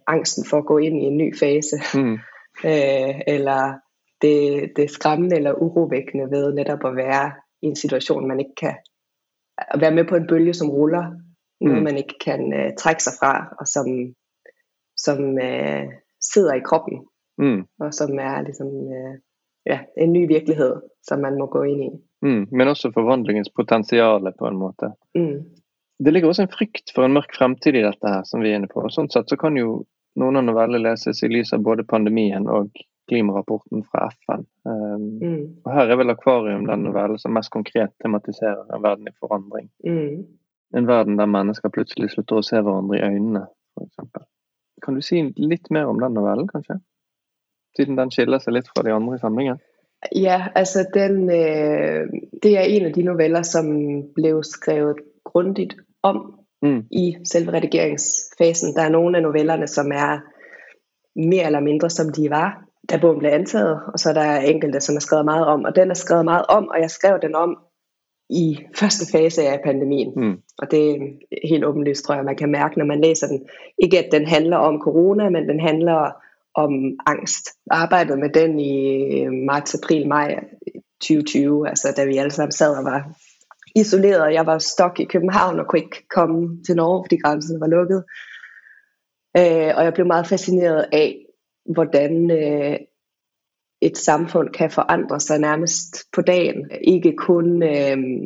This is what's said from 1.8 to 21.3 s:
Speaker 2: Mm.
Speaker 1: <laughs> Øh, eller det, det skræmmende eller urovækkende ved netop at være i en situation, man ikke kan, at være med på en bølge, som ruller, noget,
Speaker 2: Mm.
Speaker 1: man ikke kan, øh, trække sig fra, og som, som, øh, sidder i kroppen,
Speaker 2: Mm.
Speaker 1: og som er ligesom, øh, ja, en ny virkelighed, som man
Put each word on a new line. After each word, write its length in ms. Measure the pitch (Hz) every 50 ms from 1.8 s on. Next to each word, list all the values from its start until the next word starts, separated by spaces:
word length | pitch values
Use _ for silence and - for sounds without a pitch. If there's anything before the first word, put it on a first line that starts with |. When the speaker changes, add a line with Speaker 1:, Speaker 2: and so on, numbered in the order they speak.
| - - -
Speaker 2:
Mm. 200 | 135 135 120 110 110 -
Speaker 1:
<laughs> 40 | - - - - _ _ - -
Øh, 560 | 170 156 151 139 139 139 135 131 135 139 147 -
eller 520 | - 147 143 143 139 135 135 131 135 135 135 _ _ _ _ _ _ _ _
det, 500 | - 151 147 147 143 143 143 143 143 - -
det 140 | 143 147 147
skræmmende 460 | - - - 156 156 151 175 180 175
eller 180 | 156 143 143 131
urovækkende 760 | - 165 165 170 175 165 147 131 131 135 - - 139 135 131
ved 220 | 143 143 139 143 143
netop 320 | 143 139 147 147 147 -
at 100 | 131 127
være 360 | 131 131 131 135 139 139 143 139 - _ _ _ _
i 40 | -
en 100 | 151 143
situation, 520 | - - 143 139 131 - - 156 147 135
man 120 | 131 131 135
ikke 160 | 135 135 - -
kan, 140 | 165 147 143 - _ _ _ _ _ _ _ _ _ _ _ _ _ _ _
at 240 | - - - - 147
være 100 | 160 160 160
med 100 | 165 165
på 80 | 165 180
en 120 | 170 160
bølge, 260 | - 165 165 165 175 175
som 160 | 170 165 147
ruller, 420 | 139 143 151 151 170 175 175 170 - - - - _ _ _ _ _ _
noget, 160 | - 147 135 117
Speaker 2:
Mm. 40 | 156
Speaker 1:
man 140 | 151 143
ikke 180 | 139 135 - - _ -
kan, 280 | 156 139 143 131 143 143
øh, 180 | 143 139 - - -
trække 240 | - 160 165 160 -
sig 100 | 143 127 -
fra, 360 | - 135 139 - - - - -
og 80 | 143
som, 180 | - - 143 131 123 127 127 123 123 123 _ _ _ _ _ _ - _ _ _ _ _ _ _ _ _
som, 400 | - - - 143 139 143 139 135 131
øh, 440 | 127 127 127 127 143 147 - - 143 139 135 - _ _ _ _ - - -
sidder 200 | - 190 156 135
i 60 | 127 -
kroppen, 420 | - 160 160 - - - - - _ _ _ _ _ _
Speaker 2:
Mm. 260 | - 143 139 117 95 92 _ _ _
Speaker 1:
og 140 | 151 151 147
som 260 | - 151 139 139 139
er 220 | 135 135 139 143
ligesom, 260 | 143 147 139 - 135
øh, 480 | 139 139 135 135 135 131 127 131 131 135 131 _ _ _ _ _ _ _ _ _
ja, 140 | - 139 139 - - _
en 160 | - 165 165 170
ny 140 | 175 175
virkelighed, 460 | 156 156 156 160 - 160 151 139 127 - - - - _ _ _
som 160 | - 147 139
man 180 | 143 139